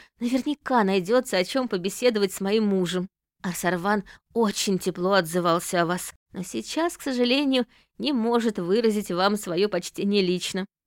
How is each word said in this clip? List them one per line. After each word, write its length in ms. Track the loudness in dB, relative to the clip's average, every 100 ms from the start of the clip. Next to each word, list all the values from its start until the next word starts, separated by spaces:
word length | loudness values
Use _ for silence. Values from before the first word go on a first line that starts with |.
| -20 -8
наверняка 640 | -2 -2 -2 -6 0 2
найдётся, 540 | 4 2 2 0 2 -2
о 60 |
чём 240 | 0 -2 -2
побеседовать 640 | -4 -4 0 0 2 0
с 80 | 0
моим 260 | 0 2 2
мужем. 420 | 2 0 -2 -6 _ _ _
Арсарван 640 | -8 -2 -2 0 0 -2 -2 -20 _
очень 440 | 0 0 0 -2 0
тепло 340 | -2 -2 2
отзывался 720 | 2 2 0 2 2 0 0
о 40 | 0
вас, 260 | -2 -6 -16 _
но 100 | -12
сейчас, 540 | -8 -8 -6 -2 -2 -2
к 60 |
сожалению, 640 | -4 0 2 2 2 0 -2 _ _ -6
не 140 | -2
может 460 | 0 2 2 0 -2
выразить 520 | 0 2 2 0 -2
вам 260 | 0 2 0
своё 320 | -2 0 0
почтение 540 | 0 -6 -4 0 2
лично. 440 | 2 0 -2 -6 -8 _